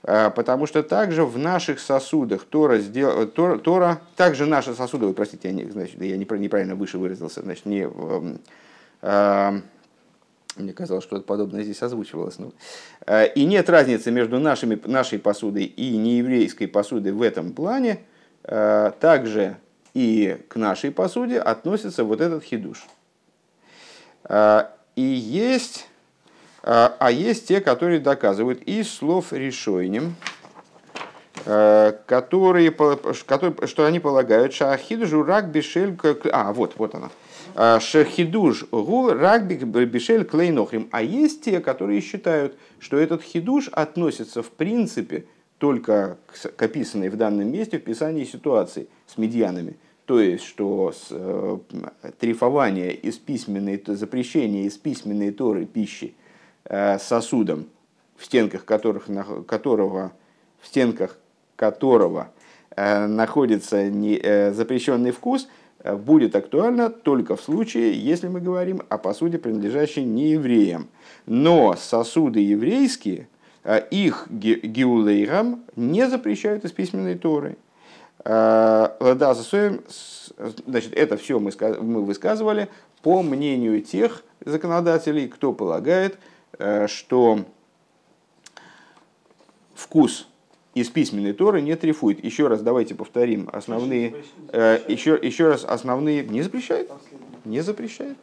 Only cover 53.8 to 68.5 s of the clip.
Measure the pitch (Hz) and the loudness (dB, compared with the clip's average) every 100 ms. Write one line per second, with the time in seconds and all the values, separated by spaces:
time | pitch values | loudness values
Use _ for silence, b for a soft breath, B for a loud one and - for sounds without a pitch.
53.8 | - 101 107 127 123 165 113 101 98 - | -6 -6 -4 -6 -2 0 0 -2 -4 -4
54.8 | 151 127 107 104 101 101 127 104 82 113 | -8 -6 -6 -4 -4 -2 -2 -2 -4 -4
55.8 | 104 - - b b b b b - 98 | -6 -8 -14 b b b b b -8 -2
56.8 | 101 98 - 117 117 127 98 78 78 _ | 0 0 0 -2 0 -2 0 -4 -8 _
57.8 | _ _ _ _ - 123 104 92 - 107 | _ _ _ _ 0 2 2 -4 -2 0
58.8 | 113 101 - 98 98 - - 110 139 110 | 0 -4 -6 -8 -8 -12 -6 -4 0 0
59.8 | 95 95 95 - b b b _ - 139 | 0 -2 -8 -12 b b b _ -4 0
60.8 | 123 - 92 - _ _ _ - 110 - | 0 0 -6 -6 _ _ _ -2 -2 0
61.8 | 135 117 90 90 - b b b b - | 4 6 4 0 -8 b b b b -4
62.8 | 101 104 104 107 113 151 127 104 - 104 | 0 0 0 0 0 2 2 0 0 -2
63.8 | 101 101 107 104 - 104 101 104 117 127 | 0 -2 -2 0 2 2 2 0 -2 -2
64.8 | 131 123 123 123 247 262 262 b b b | 0 0 0 -2 -2 -2 -4 b b b
65.8 | - 101 110 156 117 - - 143 226 240 | -6 -6 4 4 6 0 0 0 2 2
66.8 | 226 226 - 135 107 98 - 170 226 117 | 0 0 0 0 0 -4 -2 -2 -2 0
67.8 | 113 - 120 175 175 180 175 | 0 0 -2 -2 -4 -6 -4